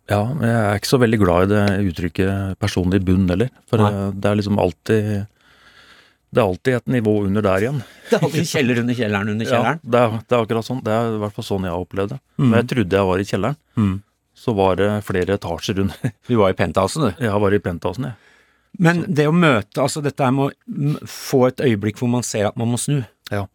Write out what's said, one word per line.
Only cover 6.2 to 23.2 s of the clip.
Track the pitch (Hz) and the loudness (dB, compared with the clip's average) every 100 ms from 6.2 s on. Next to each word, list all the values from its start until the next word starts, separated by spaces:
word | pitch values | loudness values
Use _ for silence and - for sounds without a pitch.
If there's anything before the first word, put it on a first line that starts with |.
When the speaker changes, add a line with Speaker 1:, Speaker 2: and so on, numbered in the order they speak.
| _ | _
Speaker 1:
det | 127 | 0
er | |
alltid | 104 92 - - | 0 0 -2 -2
et | - | 0
nivå | 127 110 107 | 0 2 0
under | 101 104 | 0 0
der | 101 95 | 0 0
igjen. | 113 143 - - | 0 -4 -10 -16
Speaker 2:
Det | - 220 | -4 0
er | 143 | 0
alltid | 151 | -2
en | 170 | -2
kjeller | 165 123 120 | 0 0 0
under | 120 123 | -2 -2
kjelleren | 107 101 107 | -2 -2 -2
under | 107 113 | -4 0
Speaker 1:
<laughs> | |
Ja, | 120 | 0
Speaker 2:
kjelleren. | 113 160 | 0 -2
Speaker 1:
det | 120 120 | 0 2
er, | 117 110 | 2 -2
det | - 123 | -2 0
er | |
akkurat | 110 113 110 | 0 -2 -4
sånn. | 127 | -6
Det | 110 | -2
er | 110 117 110 | -2 -2 -4
i | |
hvert | 104 113 | -6 -8
fall | 113 | -4
sånn | 98 92 | -4 -2
jeg | |
har | 85 90 | -6 -6
opplevd | 95 101 | -4 -4
det. | 135 _ - | -6 _ 0
Speaker 2:
Mm. | 135 | 2
Speaker 1:
Når | 113 | 4
jeg | 120 | 2
trodde | 127 92 98 | -2 2 2
jeg | 95 | 2
var | 92 | 0
i | 101 | -2
kjelleren, | 101 107 147 _ | -2 -4 -6 _
Speaker 2:
Mm. | - 101 95 - _ _ _ | -2 0 0 -8 _ _ _
Speaker 1:
så | - | -2
var | 101 95 92 | 2 2 2
det | 104 104 | 0 -2
flere | - 92 90 98 | -2 -2 0 -2
etasjer | 87 80 - 98 | -4 -6 -4 -2
under. | 98 - 120 | -2 -4 -8
<laughs> | - - | -8 -2
Speaker 2:
Du | 120 | 2
var | 95 | 4
i | 92 | 2
penthousen, | 95 - 95 - 123 | 0 0 0 0 -2
du. | - | -2
Speaker 1:
Ja, | 120 | -2
jeg | 101 | 0
var | 101 101 | 2 0
i | |
penthousen, | 90 85 90 95 135 | -2 -6 -6 -6 -8
jeg. | 110 _ _ _ _ _ | -10 _ _ _ _ _
Speaker 2:
Men | - 170 175 | 0 2 2
Speaker 1:
Så | 156 151 | 0 0
Speaker 2:
det | 147 | 2
å | |
møte, | 170 160 117 98 - | 4 4 2 0 -2
altså | 131 156 | -2 -2
dette | 147 - | -4 -2
her | 135 | 0
med | 135 139 | 0 -2
å | - - | -6 -10
m-, | 214 143 - - | -4 -2 -4 -8
få | - - 139 127 | -14 -2 2 2
et | - | 2
øyeblikk | 139 107 107 - | 0 2 -2 -2
hvor | 123 | -2
man | 123 | -2
ser | 113 113 | -2 -2
at | 101 - | -2 -2
man | 117 | -2
må | 120 | -2
snu. | - 143 113 _ | -2 -2 -4 _